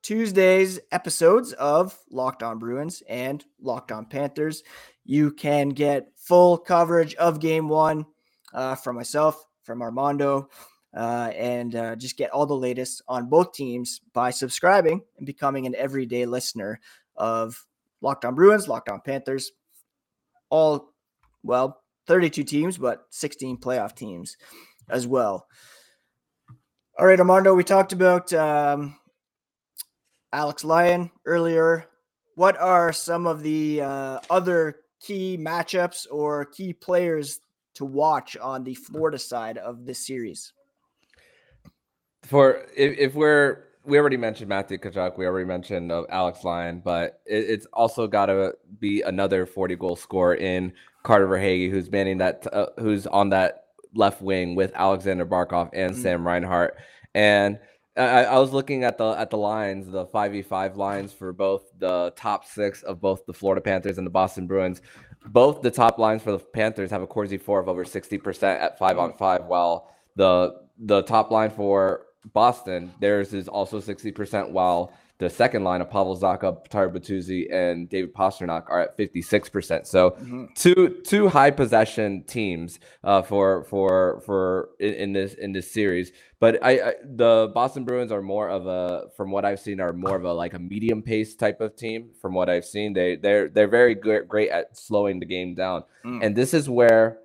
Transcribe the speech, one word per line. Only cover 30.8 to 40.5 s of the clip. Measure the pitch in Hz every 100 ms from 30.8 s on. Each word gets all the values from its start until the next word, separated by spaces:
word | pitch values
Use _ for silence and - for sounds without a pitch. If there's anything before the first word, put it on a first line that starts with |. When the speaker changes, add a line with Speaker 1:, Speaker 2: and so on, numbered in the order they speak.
| 175 175 175 _
Speaker 1:
earlier. | - 170 170 165 165 165 165 _ _ _ _
What | - 190 190
are | 180 180 170
some | 156 - 170 175
of | 156
the, | 151 156 151 151
uh, | 139 139 135 131 -
other | 180 180 170 156 - _ _
key | - 202 185 180
matchups | 156 170 165 185 175 - -
or | 147 147 147
key | 143 - 190
players | 170 - 180 175 160 139 - _ _ _
to | -
watch | 139 135 151 147 - -
on | 123 131
the | 127
Florida | 127 - 156 160 143
side | - 120 110 113
of | 101 120 123
this | 127
series? | - 131 110 80 -